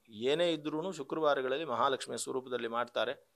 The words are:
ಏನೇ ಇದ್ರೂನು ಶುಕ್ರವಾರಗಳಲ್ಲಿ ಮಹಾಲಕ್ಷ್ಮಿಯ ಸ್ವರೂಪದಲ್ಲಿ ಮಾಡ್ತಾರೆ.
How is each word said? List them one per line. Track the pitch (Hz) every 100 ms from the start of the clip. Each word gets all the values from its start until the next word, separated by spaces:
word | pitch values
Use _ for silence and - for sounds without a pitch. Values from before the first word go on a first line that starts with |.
| -
ಏನೇ | 107 123 156 175
ಇದ್ರೂನು | 156 147 156 185
ಶುಕ್ರವಾರಗಳಲ್ಲಿ | 156 135 160 151 139 127 139
ಮಹಾಲಕ್ಷ್ಮಿಯ | 160 117 139 131 - 120
ಸ್ವರೂಪದಲ್ಲಿ | 139 131 127 123 117
ಮಾಡ್ತಾರೆ. | 117 117 117 110 143 _